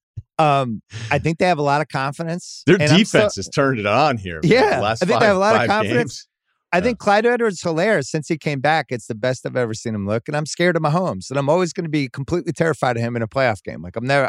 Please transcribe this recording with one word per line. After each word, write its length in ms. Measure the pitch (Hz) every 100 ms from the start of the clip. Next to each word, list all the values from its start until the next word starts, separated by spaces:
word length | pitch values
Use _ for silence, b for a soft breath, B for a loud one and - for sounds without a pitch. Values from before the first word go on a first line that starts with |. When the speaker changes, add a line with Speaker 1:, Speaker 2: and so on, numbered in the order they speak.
| _ - - -
Speaker 1:
Um, 440 | 151 139 127 104 - 110 113
I 80 | 143
think 200 | 147 165
they 80 | 180
have 120 | 160
a 40 |
lot 180 | 143 143
of 60 | 151
confidence. 720 | 139 135 147 165 175 - - -
Speaker 2:
Their 100 | 190
Speaker 1:
And 100 | 147
I'm 80 | 165
Speaker 2:
defense 360 | 214 - 208
Speaker 1:
so 40 | 196
Speaker 2:
has 80 | -
turned 300 | - 139 123
it 80 | 101
on 300 | 113 151 120
here, 240 | 92 82
man. 80 | 175
Speaker 1:
Yeah, 260 | 240 415 143
Speaker 2:
The 60 |
last 200 | 104 117
Speaker 1:
I 40 | 185
think 140 | 233
they 60 | 214
have 100 | 190
a 20 |
Speaker 2:
five, 20 |
Speaker 1:
lot 140 | 202
of 60 | 226
Speaker 2:
five 80 | 120
Speaker 1:
confidence. 540 | 208 208 240 233 -
Speaker 2:
games. 60 | - _ _ _ _
Speaker 1:
I 40 | 175
Speaker 2:
Yeah. 60 |
Speaker 1:
think 140 | 208 233
Clyde 260 | - 202 233
Edwards-Helaire, 760 | 240 233 175 180 156 202 202
since 260 | 135 160 143
he 100 | 160
came 220 | - 143
back, 260 | 147 156 139
it's 180 | 123 -
the 80 |
best 300 | 113 127 127
I've 120 | 139 127
ever 180 | 120
seen 200 | 110 117
him 120 | 110 98
look. 200 | 113 -
And 80 | 147
I'm 100 | 151
scared 280 | - 175
of 80 | 165
Mahomes, 460 | 156 165 180 95 -
and 100 | 135
I'm 120 | 139
always 240 | 170 180
gonna 160 | - 170
be 180 | 151 135
completely 440 | - 139 175 170
terrified 440 | 135 165 151 135 117
of 60 |
him 120 | 117
in 60 | 120
a 80 | 113
playoff 340 | 135 127 104
game. 200 | - 58
Like, 120 | 87
I'm 120 | 113 123
never, 200 | 143